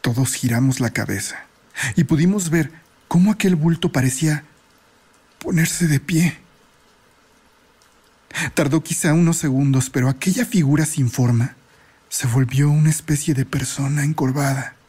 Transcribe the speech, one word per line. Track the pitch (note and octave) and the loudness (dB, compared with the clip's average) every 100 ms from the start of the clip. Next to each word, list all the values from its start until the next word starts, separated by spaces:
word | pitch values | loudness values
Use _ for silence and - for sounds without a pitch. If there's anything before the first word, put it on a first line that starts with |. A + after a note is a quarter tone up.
Todos | - A#2+ C3 | -2 0 -2
giramos | - B2 A#2 C3 C3 | -2 -2 2 0 0
la | A#2+ | -2
cabeza | - G#2 G2 - - - _ _ - C3+ A2+ | -2 -4 -6 -6 -12 -18 _ _ -8 -2 0
y | D3+ | 2
pudimos | D#3 F3 G#3 E3+ | 2 2 0 0
ver | E3 C#3+ - _ _ _ | -2 -2 -8 _ _ _
cómo | E3+ F#3+ | 2 4
aquel | G#3+ G3 F3+ | 4 2 2
bulto | E3 E3 F3+ | 2 2 0
parecía | C3+ B2+ B2+ D#3 D3+ - _ _ _ _ _ _ _ _ _ | 0 0 0 -2 -2 -6 _ _ _ _ _ _ _ _ _
ponerse | - E3+ E3 - E3+ | -2 0 0 0 0
de | C#3 | 0
pie. | - D#3+ E3+ - _ _ _ _ _ _ _ _ _ _ _ _ _ _ _ _ _ _ _ - A#2 - | 0 0 0 -2 _ _ _ _ _ _ _ _ _ _ _ _ _ _ _ _ _ _ _ -8 -6 -2
Tardó | - D#3 | 0 0
quizá | - E3 D3 | -2 -4 0
unos | D#3 E3+ E3 | 2 2 0
segundos, | D3+ C3 C#3 C3 B2+ | -2 0 2 0 0
pero | C#3 B2+ | -2 -2
aquella | C3 - F#3+ A#3+ | 0 -2 -2 0
figura | G3 C#3 D3+ D#3 | 0 2 2 0
sin | - B2 | 0 -2
forma | - A#2+ A#2+ B2 - _ _ _ _ _ | 0 0 2 0 -6 _ _ _ _ _
se | - B2+ | -6 -2
volvió | A#2+ C3 C3 D3 | 0 0 2 2
una | D3+ D3+ | 4 4
especie | D#3 - C#3+ - C3+ | 2 -2 -2 0 -2
de | C3 | -2
persona | C#3 C3 - C#3 D3 | -4 -4 -4 -2 0
encorvada | C#3+ D#3 C3+ C3+ C#3 C3+ - - | 0 0 0 0 -2 -2 -6 -14